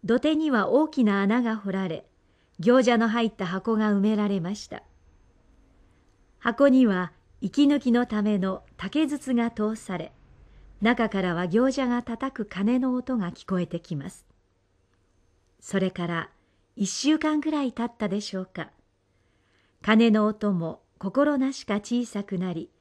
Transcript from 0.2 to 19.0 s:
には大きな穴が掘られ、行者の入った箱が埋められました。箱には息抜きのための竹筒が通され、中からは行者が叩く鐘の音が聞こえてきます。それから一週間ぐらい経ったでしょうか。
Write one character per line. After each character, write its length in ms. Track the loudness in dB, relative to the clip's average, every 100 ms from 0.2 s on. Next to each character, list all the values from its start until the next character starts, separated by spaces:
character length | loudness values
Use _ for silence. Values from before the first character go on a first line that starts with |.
| 2
に 160 | 0 0
は 180 | 0 2
大 200 | 2 2
き 160 | 2
な 180 | 2 2
穴 200 | 2 0
が 140 | 0 -4
掘 140 | -6
ら 160 | -6 -6
れ、 200 | -8 -14 _ _ _ _ -2
行 240 | 4 4
者 160 | 6 4
の 100 | 2
入 180 | 0 -2
っ 60 |
た 140 | -4 -6
箱 300 | -4 -2 0
が 160 | 2
埋 80 | 2
め 160 | 2 0
ら 100 | 0
れ 140 | -2
ま 120 | -4
し 140 | -8 -12
た。 140 | -16 _ _ _ _ _ _ _ _ _ _ _ _ _ _ _ _
箱 280 | -4 4 6
に 200 | 8 6
は 240 | 2 -4 _ _ _
息 240 | -6 2
抜 140 | 4 4
き 140 | 2
の 120 | 0
た 160 | 0 -2
め 160 | 0 0
の 260 | -2 -4 -12 -12
竹 300 | -4 -2 0
筒 260 | -2 -2
が 200 | -2 -2
通 240 | -2 -4 -4
さ 200 | -10 -10
れ、 160 | -10 _ _ -20 -20 -20 -20 -2
中 280 | 0 2 0
か 100 | 0
ら 140 | -2
は 120 | -2 0
行 240 | 2 2
者 160 | 0 0
が 160 | -2
叩 300 | -4 -8 -8
く 120 | -6 -8
鐘 320 | -2 0 2
の 160 | 0
音 240 | -2 -4 -4
が 140 | -4
聞 140 | -8 -6
こ 140 | -4
え 60 | -4
て 140 | -8
き 160 | -8 -10
ま 120 | -10
す。 160 | -16 _ _ _ _ _ _ _ _ _ _ _ _ _ _
そ 180 | -6 -2
れ 120 | -2
か 160 | -4 -6
ら 240 | -6 -8 _ _ _ _
一 120 | -6 -6
週 320 | -2 2 2
間 220 | 2 0
ぐ 100 | -2
ら 120 | -2
い 100 | -4
経 200 | -4 -8
っ 40 | -4
た 100 | -4
で 140 | -4
し 120 | -6
ょ 80 | -10
う 40 | -10
か。 240 | -12 -12 _ _ _